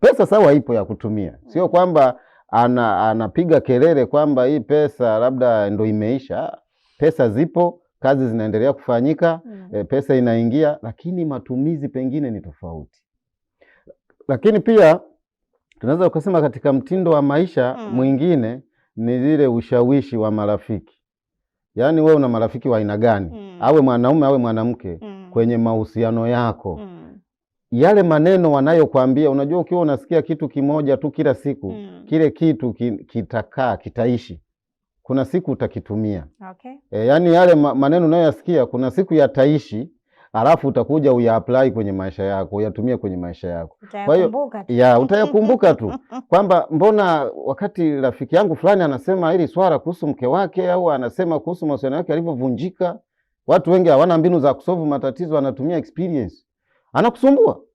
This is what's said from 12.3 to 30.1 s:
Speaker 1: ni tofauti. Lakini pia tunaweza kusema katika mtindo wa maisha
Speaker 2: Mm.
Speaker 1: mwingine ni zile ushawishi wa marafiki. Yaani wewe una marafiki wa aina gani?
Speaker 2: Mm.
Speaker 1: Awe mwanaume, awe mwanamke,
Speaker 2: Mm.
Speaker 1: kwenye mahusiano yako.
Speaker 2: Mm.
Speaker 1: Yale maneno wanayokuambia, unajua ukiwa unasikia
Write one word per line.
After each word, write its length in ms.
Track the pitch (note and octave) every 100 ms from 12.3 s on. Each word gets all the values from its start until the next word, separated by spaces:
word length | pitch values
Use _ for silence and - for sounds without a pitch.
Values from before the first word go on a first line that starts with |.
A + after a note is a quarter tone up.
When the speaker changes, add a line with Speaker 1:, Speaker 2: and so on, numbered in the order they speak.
Speaker 1:
ni 100 | G#2
tofauti. 600 | E2+ D2+ F2 E2 C#2+ _ _ _ _ _ _ _ _ _ _ _ _ _ -
Lakini 320 | C3 G#3 G#3+
pia 400 | - A3 E3 E3+ - _ _ _ _ _ _ _
tunaweza 300 | A2+ D#3+ F3+
kusema 300 | D#3+ G3 F3
katika 320 | D3 A#2+ D3
mtindo 380 | C3+ - F#3 F3
wa 120 | D#3
maisha 540 | C#3+ C#3+ F3+ D3 B2 C3
Speaker 2:
Mm. 160 | D3+
Speaker 1:
mwingine 640 | A#2+ C3+ C3+ E3 D#3 A2+ B2+ - _ _ -
ni 220 | A#2 B2+
zile 260 | C3+ D#3 C#3
ushawishi 720 | A#2 A2+ B2 B2 C#3 C3 A#2
wa 140 | G#2+
marafiki. 720 | G#2+ G#2 G#2 - G#2+ - _ _ _ _ _ _ _ _
Yaani 260 | - C3 D#3+
wewe 160 | D#3 D3+
una 120 | C3+
marafiki 400 | A#2 A2 B2+ C3+
wa 100 | A2+
aina 180 | G#2 G#2
gani? 320 | A#2 G#2 F#2
Speaker 2:
Mm. 240 | G#2 G2 -
Speaker 1:
Awe 200 | A#2 D#3
mwanaume, 460 | C3 A#2+ B2 D#3 C3+
awe 120 | C#3
mwanamke, 600 | A#2+ A2 A2+ A#2 G2 E2
Speaker 2:
Mm. 240 | G#2+ G2 F3+
Speaker 1:
kwenye 260 | A2+ A#2 A#2
mahusiano 680 | A#2 A2+ A2 A2 A2+ A2+ A2+
yako. 480 | B2 A#2 - G2 F2
Speaker 2:
Mm. 360 | G3 E3+ E2 G3 _ _ _ _ _
Speaker 1:
Yale 320 | A#2 D#3+ G#3
maneno 500 | F3+ D#3 D#3+ F#3+ E3+
wanayokuambia, 800 | C#3+ C#3 E3+ D3+ C#3 C3 C3 D3+
unajua 300 | C#3 C#3+ F3
ukiwa 200 | D#3+ F3+
unasikia 420 | D#3+ C3+ -